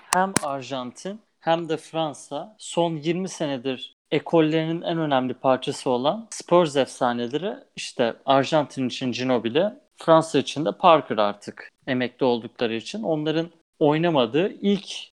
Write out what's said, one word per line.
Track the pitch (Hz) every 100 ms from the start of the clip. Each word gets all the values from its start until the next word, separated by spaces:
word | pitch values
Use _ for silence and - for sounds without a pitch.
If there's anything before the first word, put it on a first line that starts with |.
| -
hem | 180 190 190
Arjantin | 147 139 123 135 123 - 185 214 - _
hem | 165 165 160
de | 156
Fransa | - 160 156 131 - 143 202 _
son | - - 170 160
yirmi | 151 170 190
senedir | - 151 135 131 127 - _ _
ekollerinin | 151 - 170 156 160 160 170
en | 180 165
önemli | 151 135 127
parçası | 123 135 127 147 131 143
olan | 123 135 214 226
Spurs | - - 175 165 139
efsaneleri, | 123 - 127 120 120 147 190 269 - -
işte | - - 117 - -
Arjantin | 135 131 156 139 - 127
için | - 127
Ginobili, | 113 127 123 110 131 202 - _ _
Fransa | - 160 156 143
için | - 139 147
de | 101
Parker | 185 156 - 107
artık | 104 101 - - - _ -
emekli | 127 123 - 135
oldukları | 120 113 - 120 113
için | - 208
onların | 214 156 151 156 170 - _ _
oynamadığı | 151 151 175 151 117 135 196
ilk | - 202 202 - - -